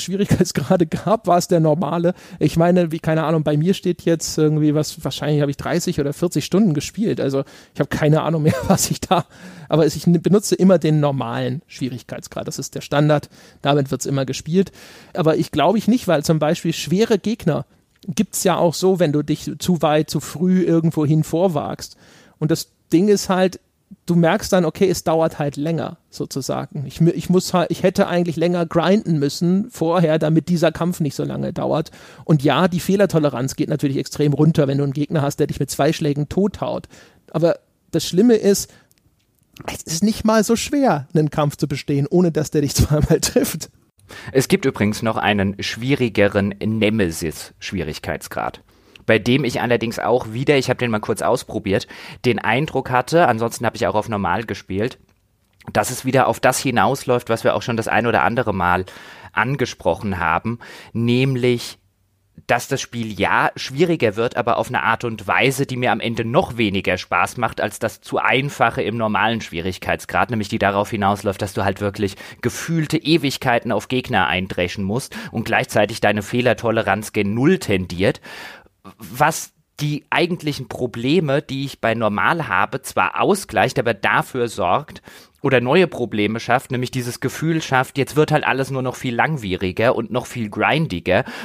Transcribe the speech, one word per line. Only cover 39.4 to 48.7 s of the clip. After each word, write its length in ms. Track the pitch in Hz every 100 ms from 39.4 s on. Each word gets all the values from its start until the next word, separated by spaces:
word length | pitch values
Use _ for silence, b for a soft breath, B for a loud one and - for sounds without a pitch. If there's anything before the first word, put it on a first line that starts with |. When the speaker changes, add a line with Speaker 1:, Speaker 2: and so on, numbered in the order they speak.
| _ - -
Speaker 1:
es 160 | -
ist 220 | - 165
nicht 200 | 208 220
mal 200 | 220 220
so 120 | 208 226
schwer, 520 | - 285 262 151 131
einen 160 | 165 151
Kampf 260 | - 147 -
zu 100 | 147
bestehen, 400 | 135 - 143 143
ohne 240 | 175 180
dass 180 | 156 143
der 120 | 156
dich 120 | 143
<laughs> 20 | -
zweimal 440 | - 151 139 165
trifft. 500 | - - - 160 - _ _ _ _ B B
Speaker 2:
Es 160 | 131 127
gibt 160 | 190
übrigens 380 | 139 - 107 104
noch 140 | 113 110
einen 460 | 95 104 98 101
schwierigeren 920 | 101 - 123 139 123 107 101 101 98 -
Nemesis-Schwierigkeitsgrad, 2000 | 107 110 107 110 90 80 82 - - - - 98 76 76 - 80 - - 62 - b